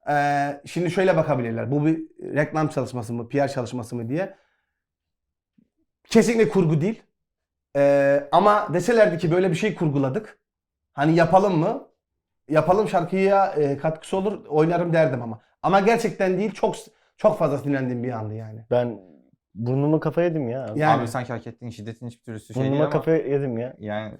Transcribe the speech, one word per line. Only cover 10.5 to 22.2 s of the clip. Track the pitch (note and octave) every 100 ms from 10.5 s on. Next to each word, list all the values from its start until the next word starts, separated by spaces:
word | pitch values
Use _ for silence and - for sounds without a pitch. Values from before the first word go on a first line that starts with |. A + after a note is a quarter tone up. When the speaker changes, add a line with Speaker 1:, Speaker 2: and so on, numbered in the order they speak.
| _ _ _ _
Speaker 1:
Hani | - D3 E3
yapalım | D#3+ F#3 G3+ F3
mı? | E3+ C4 - _ _ _ _ _ _
Yapalım, | D#3 D#3+ F#3+ G3+
şarkıya, | F#3 D#3+ F#3+ F#3+ G3 F#3+ D3+
eee, | D3 C#3
katkısı | - - - F#3+
olur, | F#3+ G3+ -
oynarım | D3+ D#3+ E3+ F3
derdim | E3 D3+ B2+
ama. | A#2 A2 _ _
Ama | - F#3+
gerçekten | G3+ A#3 A3+ - F#3+ F#3
değil, | G#3+
çok, | - - - - _ _ _
çok | - -
fazla | D#3+ C#3+
sinirlendiğim | B2 C#3 B2+ B2
bir | B2
andı | A#2 G#2+
yani. | G#2+ A2 A2 A2
Speaker 2:
Ben | B2 B2 G#2 F#2 D2 B1+ _ _ F2+
burnumu | A#2 C3 C#3+ D#3
kafa | D#3 D3+
yedim | F3 D#3+ B2+
ya. | B2 A#2+ A2
Speaker 1:
Yani. | D3+ A#2
Speaker 3:
Abi | A#2+
sanki | B2+ A#2+
hak | A#2 A#2+
ettiğin | A#2 A#2+
şiddetin | A2+ G#2+ A2 A#2+
hiçbir | -